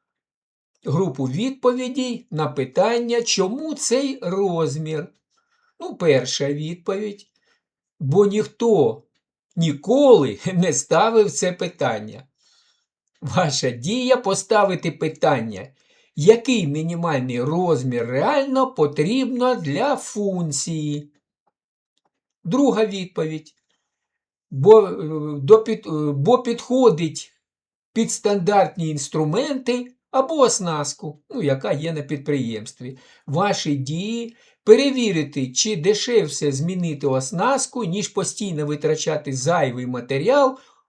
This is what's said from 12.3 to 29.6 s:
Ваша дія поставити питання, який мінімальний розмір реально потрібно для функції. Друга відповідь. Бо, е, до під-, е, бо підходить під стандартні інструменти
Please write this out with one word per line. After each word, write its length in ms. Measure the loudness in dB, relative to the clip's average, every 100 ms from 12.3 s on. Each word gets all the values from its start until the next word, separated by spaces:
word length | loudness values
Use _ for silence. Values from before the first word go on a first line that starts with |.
| _ _ _ _ _ _ _ _ _
Ваша 500 | -4 0 0 0 -2
дія 460 | -4 -4 -2 2 2
поставити 720 | 2 -4 2 2 2 0 -4
питання, 800 | -4 -6 0 0 0 -2 -10 -14 _ _ _ _ 4
який 500 | 6 6 4 0 0
мінімальний 760 | -4 -4 -4 -2 -2 -2 -4
розмір 640 | -2 0 0 0 0 -4 -2
реально 680 | -2 0 0 0 0 0
потрібно 800 | 0 0 0 0 0 -2 0 0
для 420 | 0 -2 -2 0 -2
функції. 1160 | -6 -6 -4 -2 -4 -4 -4 -4 -4 -6 -10 _ _ _ _ _ _ _ _ _ _ _ _ _
Друга 420 | -4 2 2 2 0
відповідь. 680 | -4 -8 -6 -6 -6 -12 _ _ _ _ _ _ _ _ _ _
Бо, 380 | 2 8 8 8
е, 60 | -2 -6 -6 -6 -4
до 220 | 6 6
під-, 240 | 6 -6 -4
е, 260 | -4 -2
бо 300 | 0 2 2
підходить 920 | 2 -6 -2 4 4 4 -2 -6 -16 _ _ _ _ _ _
під 200 | -2 -2
стандартні 760 | -2 -2 0 2 4 2 0 -6
інструменти 1040 | -6 -4 -2 0 0 -2 -4